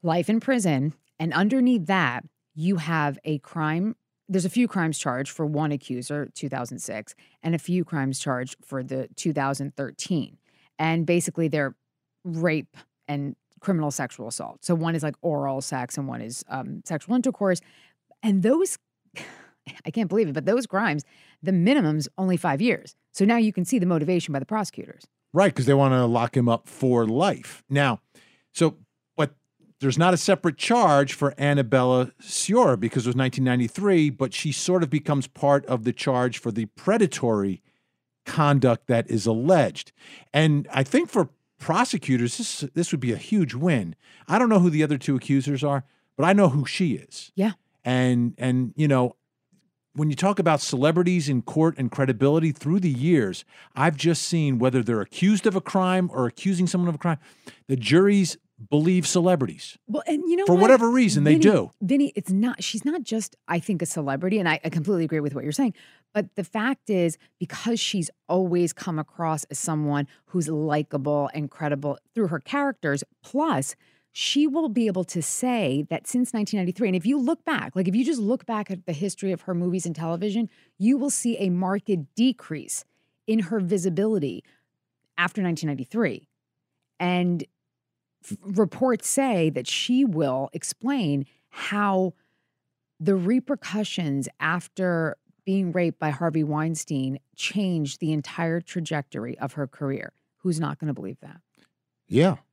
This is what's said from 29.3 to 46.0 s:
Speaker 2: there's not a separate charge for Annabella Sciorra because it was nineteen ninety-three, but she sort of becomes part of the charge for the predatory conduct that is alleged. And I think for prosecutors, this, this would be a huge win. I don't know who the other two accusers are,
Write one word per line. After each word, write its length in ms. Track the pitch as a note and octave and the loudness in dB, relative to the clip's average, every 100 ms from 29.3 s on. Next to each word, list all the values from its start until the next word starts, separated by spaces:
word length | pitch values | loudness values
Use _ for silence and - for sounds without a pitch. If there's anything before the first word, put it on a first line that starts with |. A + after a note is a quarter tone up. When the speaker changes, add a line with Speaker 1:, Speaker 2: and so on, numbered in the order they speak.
| _ _ _ _ _ | _ _ _ _ _
Speaker 2:
there's 160 | C#3 B2+ | 0 4
not 160 | F3 | 4
a 60 | F3+ | 4
separate 400 | - F#3 F3 C#3+ | 2 2 2 -2
charge 560 | - A#3+ G3 C#3+ C#3+ | 0 4 6 6 4
for 180 | - C#3+ C3+ | 0 -2 0
Annabella 720 | C#3+ C#3+ A#2+ C3 B2+ B2+ B2+ _ | 2 2 4 2 4 2 0 _
Sciorra 580 | - - - A3 A3 A#2 | -10 -6 0 4 4 4
because 280 | A2+ C3 A#2+ | 0 -2 -2
it 40 | |
was 60 | B2 | 0
nineteen 280 | C3 - | -2 0
ninety-three, 680 | C3 B2 A#2 - G3+ F3+ D3+ | 0 2 0 -2 2 4 2
but 240 | C3+ C3 | 0 -4
she 180 | - D#3 | -4 -6
sort 300 | C#3 - F#3 | -4 0 0
of 80 | D#3+ | 2
becomes 360 | D3+ D3 C#3+ B2 | -2 0 -2 -2
part 380 | - C#3+ C#3+ | -2 4 4
of 200 | - B2 | 2 -2
the 80 | A2 | -2
charge 420 | A#2 - B2+ B2 - | -4 -2 0 0 -2
for 160 | A#2+ | -6
the 140 | A2 A2 | -6 -6
predatory 960 | - - A3 F#3+ - B2 A2 G2 F#2 _ _ _ _ _ _ - | -6 0 2 2 0 0 0 0 -4 _ _ _ _ _ _ -8
conduct 640 | - D3 C#3+ B2+ A#2 - | 2 4 6 4 2 2
that 220 | A#2 A2+ | 0 2
is 140 | A#2 | -2
alleged. 680 | G#2+ A2 C3+ F3+ A2+ - - _ - - _ | 0 0 4 4 4 -2 -18 _ -20 -20 _
And 340 | D3 D#3+ D3 - | 2 4 2 0
I 120 | - | -2
think 260 | C3+ C4 - | 2 2 2
for 220 | A3+ E3 _ _ _ | 0 0 _ _ _
prosecutors, 800 | - E3 B3 F#3 - B2+ A#2+ - | -2 0 0 -2 0 0 0 -4
this, 240 | A#3 - D3 | -8 -8 -6
this 160 | - F3 | -4 -2
would 100 | D#3+ | -2
be 120 | B2 | -2
a 40 | G#2+ | -4
huge 380 | - G#3+ D3+ | -2 0 0
win. 400 | A#2+ F3 C#3 F2 E2 _ - - | 0 0 0 -2 -10 _ -20 -2
I 100 | G3+ | 2
don't 120 | B3 | 4
know 80 | G#3+ | 6
who 100 | F3+ | 6
the 120 | D3+ | 4
other 160 | D3+ C#3+ | 2 0
two 180 | - C3+ | 0 -2
accusers 480 | - C#3 C3 C#3 | 2 0 2 -2
are, 200 | C#3+ C#3 - _ | 0 -2 -4 _